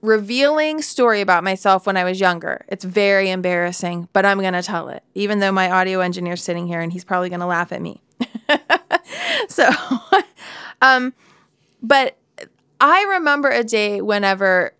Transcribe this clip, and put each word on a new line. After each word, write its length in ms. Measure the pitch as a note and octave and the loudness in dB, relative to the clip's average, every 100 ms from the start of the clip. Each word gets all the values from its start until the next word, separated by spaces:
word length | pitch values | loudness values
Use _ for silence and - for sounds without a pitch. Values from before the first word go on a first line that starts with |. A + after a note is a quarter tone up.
revealing 800 | G#3+ A3 G3+ B3 C#4+ D4+ D#4 D#4 | 2 2 2 2 2 2 0 -2
story 400 | D4+ - A#3+ G#3+ | -4 2 2 2
about 220 | G3 F3+ | 2 2
myself 440 | F3+ F#3+ G#3 F#3+ G3+ | 2 0 2 2 2
when 100 | F#3+ | 0
I 60 | |
was 160 | F3+ F#3 | 0 0
younger. 440 | F#3+ F3 E3 - - | 0 0 -4 -8 -8
It's 180 | G3 F#3 | -10 -4
very 440 | F#3 G3+ G3 F#3+ | 0 2 2 2
embarrassing, 800 | F#3 F3+ F3 F3 F3+ F3 F3 F3 | -2 -2 -2 -2 -4 -6 -6 -4
but 120 | G3 G3 | 0 2
I'm 160 | G3 | 2
gonna 220 | F#3+ F3+ | 0 -2
tell 260 | F3+ F3+ - | -4 -6 -8
it, 140 | - _ - | -14 _ -6
even 240 | G3+ G#3 | -2 0
though 120 | G3 | 0
my 180 | G3 F#3 | 0 2
audio 280 | F#3 F#3 F#3+ | 2 0 0
engineer's 440 | F3+ F3+ F3 F3 | -2 -2 -6 -6
sitting 240 | - E3+ F3 | -6 -6 -4
here 140 | E3+ | -6
and 120 | E3 | -6
he's 100 | F3+ | -8
probably 260 | - F3+ F3+ | -4 -4 -2
gonna 180 | F3 F3 | -4 -2
laugh 240 | E3+ E3+ | -2 -4
at 100 | - | -6
me. 200 | E3+ - _ _ | -10 -12 _ _
<laughs> 1300 | A#3+ A3 - D4 _ E4+ _ - - - - D#5 A4 | -10 -10 -2 -2 _ -4 _ -6 -6 -10 -6 -4 -4
So, 200 | - B3+ B3 - B3+ - F#4+ - | 2 2 2 -4 -8 0 0 0
<laughs> 560 | _ - - - - | _ -20 -18 -18 2
um, 320 | C4 C4 B3+ - _ _ _ _ _ _ | 4 4 0 -8 _ _ _ _ _ _
but 360 | A3+ C#4 B3+ - _ - - _ _ _ | 2 4 4 -4 _ -20 -20 _ _ _
I 240 | C#4 F4+ | 4 4
remember 460 | G4+ F#4+ D4+ C#4+ C#4 | 2 0 0 0 2
a 140 | A#3 | 0
day 380 | A3+ A3 G#3 G3+ | 0 0 0 -2
whenever 720 | G3+ G#3 G3 F#3+ G3 F#3 F3 _ | -2 0 0 0 2 2 0 _